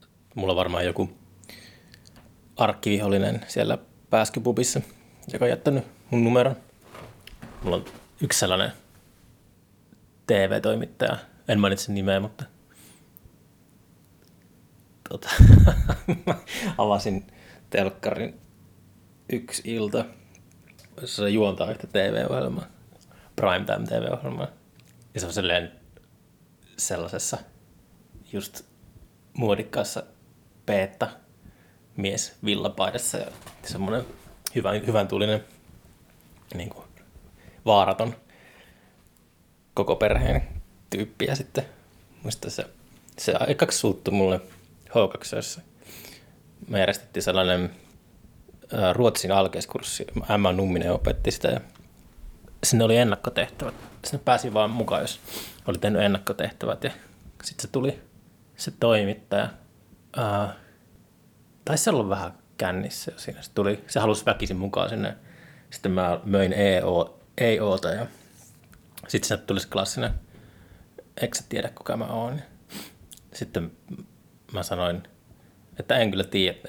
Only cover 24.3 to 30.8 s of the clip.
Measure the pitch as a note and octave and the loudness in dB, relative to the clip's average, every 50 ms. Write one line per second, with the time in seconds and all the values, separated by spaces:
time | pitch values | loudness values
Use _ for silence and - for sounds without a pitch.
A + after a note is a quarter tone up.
24.3 | B2 - C#3+ C#3+ - - _ _ _ - - - - - - - - G#2+ F#2+ E2+ | -8 -8 -8 -10 -12 -16 _ _ _ -20 -20 -20 -20 -20 -20 -14 -12 -10 -8 -6
25.3 | E2 G#2 F#2 F2 F2 F2 E2+ E2+ - - - - - - - _ _ _ _ _ | -4 -2 -2 0 0 0 -2 -4 -10 -18 -20 -20 -20 -20 -20 _ _ _ _ _
26.3 | _ _ _ _ _ _ - - - - - - F#2+ E2+ E2+ E2+ - A#2 - - | _ _ _ _ _ _ -20 -18 -12 -8 -6 -6 -6 -6 -6 -6 -8 -8 -6 -6
27.3 | - - - - - - - - _ _ _ _ - - _ _ - - - - | -8 -8 -10 -14 -20 -20 -20 -20 _ _ _ _ -20 -20 _ _ -20 -20 -16 -12
28.3 | - G2+ G2 - - - - _ _ _ - - - - - - _ _ _ _ | -10 -10 -10 -10 -14 -20 -20 _ _ _ -20 -20 -20 -20 -20 -20 _ _ _ _
29.3 | - - A#2+ G#2+ G2+ G#2 G#2+ - - - G2+ - - - - - - _ _ _ | -6 -2 0 2 2 0 -2 -4 -4 -4 -4 -4 -6 -10 -10 -12 -16 _ _ _
30.3 | _ _ _ _ _ _ _ - G#2 G2 | _ _ _ _ _ _ _ 0 0 0